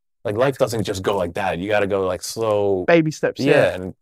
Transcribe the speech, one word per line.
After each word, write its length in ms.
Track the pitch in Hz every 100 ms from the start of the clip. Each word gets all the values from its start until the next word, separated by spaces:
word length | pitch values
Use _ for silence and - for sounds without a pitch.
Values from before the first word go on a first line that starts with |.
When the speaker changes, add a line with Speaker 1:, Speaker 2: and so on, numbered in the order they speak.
| _ _ 117
Speaker 1:
like, 100 | 104
life 220 | 139 135
doesn't 240 | 120 113
just 180 | 101 95
go 160 | 98 101
like 160 | 87
that. 240 | 90 95 85
You 120 | 101
gotta 180 | 104 98
go, 180 | 98 92
like, 160 | 90
slow. 640 | - - 113 104 101 92 90
Speaker 2:
Baby 240 | 170 156
steps, 320 | - 147 -
Speaker 1:
Yeah, 140 | 135 143
Speaker 2:
yeah. 180 | 98
Speaker 1:
and 220 | 90 92 -